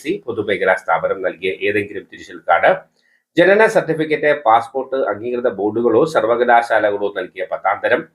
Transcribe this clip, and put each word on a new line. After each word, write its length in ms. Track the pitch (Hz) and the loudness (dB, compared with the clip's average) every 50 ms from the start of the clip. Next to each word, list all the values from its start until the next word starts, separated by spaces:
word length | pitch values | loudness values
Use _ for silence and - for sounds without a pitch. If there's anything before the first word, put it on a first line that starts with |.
| - | -6
സി, 200 | 139 185 202 - | -6 -6 -6 -6
പൊതുമേഖലാ 480 | 123 110 104 101 110 101 90 95 92 92 | -8 -6 -6 -2 -2 -2 0 2 2 0
സ്ഥാപനം 480 | 92 - - 82 80 82 92 98 95 92 | 0 0 -2 -2 -2 -2 -2 -4 -4 -4
നൽകിയ 260 | 90 85 82 90 92 - - 95 101 | -6 -6 -4 -6 -6 -6 -4 -4 -2
ഏതെങ്കിലും 380 | 101 104 101 98 101 98 90 - - | -2 -2 -4 -6 -8 -14 -14 -16 -18
തിരിച്ചറിയൽ 320 | 85 - - 92 87 - - | -20 -20 -18 -18 -12 -2 0
കാർഡ്, 200 | 85 87 98 135 190 185 - _ _ _ _ _ _ _ _ _ _ 156 | 0 2 4 2 2 0 -4 _ _ _ _ _ _ _ _ _ _ 2
ജനന 280 | 175 180 196 202 220 | 4 4 6 4 4
സർട്ടിഫിക്കറ്റ്, 640 | 214 214 185 151 156 160 151 156 156 151 139 147 151 147 - - | 4 2 0 0 0 -2 -4 -2 -2 -2 0 0 0 0 2 2
പാസ്പോർട്ട്, 500 | 110 110 117 117 - - 135 131 131 135 | 2 2 2 2 -2 -6 -8 -6 -4 -4
അംഗീകൃത 540 | 135 131 - 101 104 107 123 123 120 120 123 101 98 | -4 -2 -2 -4 -6 -6 -6 -6 -2 -2 -2 -2 -2
ബോർഡുകളോ 460 | 98 104 107 117 120 120 113 117 156 | -2 -2 -2 0 0 2 4 4 2
സർവകലാശാലകളോ 1120 | 160 - 127 107 107 120 117 123 120 120 120 120 - 120 107 104 107 101 101 101 101 98 98 | 2 2 0 0 2 2 2 2 4 4 4 4 2 0 2 2 2 0 -2 -4 -4 -4 -6
നൽകിയ 280 | 90 90 - 92 95 - - | -8 -10 -8 -10 -8 -8 -8
പത്താം 280 | - - 95 101 - 104 | -4 -2 -2 -2 -2 0
തരം 180 | 107 117 127 - - _ | 0 0 0 -2 -6 _